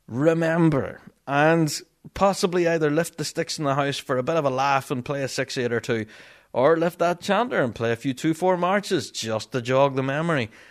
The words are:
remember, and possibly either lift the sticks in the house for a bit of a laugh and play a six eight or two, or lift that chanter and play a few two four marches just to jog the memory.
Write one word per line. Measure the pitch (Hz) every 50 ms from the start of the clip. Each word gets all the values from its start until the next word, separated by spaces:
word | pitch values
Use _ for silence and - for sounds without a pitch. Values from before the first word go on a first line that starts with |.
| _
remember, | - 107 123 147 165 165 165 165 160 165 175 165 160 151 131 98 85 - - - - _ _ -
and | - 139 143 151 160 165 170 160 147 - - - _ _ _ - - -
possibly | - 190 202 185 - - 185 170 180 170
either | 165 170 165 156 147
lift | 147 160 170 - -
the | - 151
sticks | - - 170 160 - -
in | - 156
the | 139 135
house | 143 143 143 135
for | - - - 131
a | 127 127
bit | 143 165
of | 165 147
a | 135
laugh | 127 131 135 139 139 135 - -
and | 147 123 120
play | - 143 139 135
a |
six | 127 - - 131 - -
eight | 135 120 120 120
or | 113
two, | - - 120 113 107 107 - - - - - - _ _ -
or | 117 127 151 165
lift | 165 165 175 - -
that | 170 170 175 170
chanter | - - 196 202 240 247 247 196
and | 147 120 101
play | - 117 113
a | 117
few | - - 139 123
two | - - 160 160
four | - 185 185 185
marches | 175 175 180 196 208 196 - 202 147 - -
just | - - - 113 110 110 - -
to | - 131
jog | 113 120 131 131 139 139 131
the | 135 131
memory. | 135 135 151 165 170 165 135 113 104 - - - -